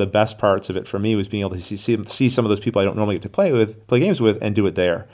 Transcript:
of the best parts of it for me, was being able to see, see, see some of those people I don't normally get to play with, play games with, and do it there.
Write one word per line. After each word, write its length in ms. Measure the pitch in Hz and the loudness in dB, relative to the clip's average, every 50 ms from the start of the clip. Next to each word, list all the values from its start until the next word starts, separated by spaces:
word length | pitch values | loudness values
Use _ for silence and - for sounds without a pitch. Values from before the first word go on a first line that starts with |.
of 60 | 101 95 | 0 0
the 0 | |
best 280 | 95 104 107 107 - - | 2 2 0 0 0 0
parts 280 | - 104 98 101 - - | 2 2 2 2 0 -4
of 40 | 92 | -6
it 120 | 92 - - | -6 -6 -6
for 100 | - 98 | -6 -4
me, 180 | 101 110 110 | -2 0 0
was 120 | 104 98 101 | 0 -2 -4
being 140 | 107 104 | -4 -4
able 100 | 98 95 | -4 -4
to 100 | 95 90 | -6 -8
see, 140 | 87 - 104 | -8 -8 -8
see, 260 | 98 - - 117 110 101 | -6 -2 -2 -2 -2 -2
see 220 | - - - 135 123 | -4 -2 0 0 2
some 160 | - - 117 | 2 2 2
of 60 | 104 | 2
those 100 | 104 101 | 0 0
people 220 | - 120 - 101 | 0 0 0 2
I 40 | 98 | 0
don't 100 | 98 - | 2 0
normally 220 | 107 107 104 101 85 | 0 -2 -2 -2 -4
get 40 | |
to 80 | - 101 | -6 -4
play 220 | - - 202 185 | -2 0 0 2
with, 340 | 143 117 110 107 113 - - | 4 2 2 0 0 -8 -4
play 140 | - 123 123 | 0 0 2
games 200 | 151 202 190 131 | 2 2 0 2
with, 200 | 117 110 101 - | 2 2 2 2
and 140 | - 107 104 | -2 -2 0
do 100 | 104 101 | 2 0
it 80 | 95 85 | 2 2
there. 340 | 95 90 90 85 87 - - | 2 0 0 0 -2 -6 -12